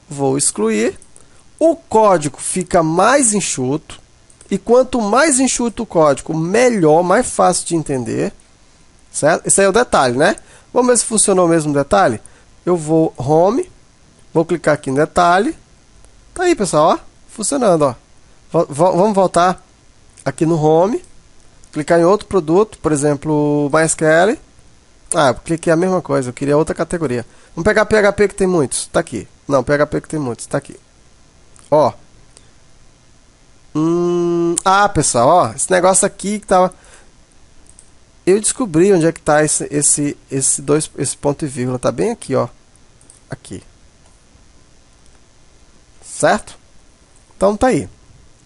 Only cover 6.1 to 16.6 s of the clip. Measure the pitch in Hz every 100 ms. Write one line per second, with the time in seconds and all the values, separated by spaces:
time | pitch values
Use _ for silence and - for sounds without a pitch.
6.1 | 135 - 160 165 214 247 220 156 160 175
7.1 | 202 247 - 185 175 - 170 151 135 113
8.1 | 120 180 - _ _ _ _ _ _ _
9.1 | - 147 175 180 - 196 196 240 180 131
10.1 | 123 170 330 - - _ 247 247 240 -
11.1 | 214 - 185 175 165 151 143 139 202 170
12.1 | 113 - - _ - - 180 151 160 160
13.1 | - 123 156 185 262 370 - _ _ _
14.1 | _ - 156 170 175 - 147 - 131 156
15.1 | - 175 180 247 320 _ _ _ - -
16.1 | _ _ - 359 320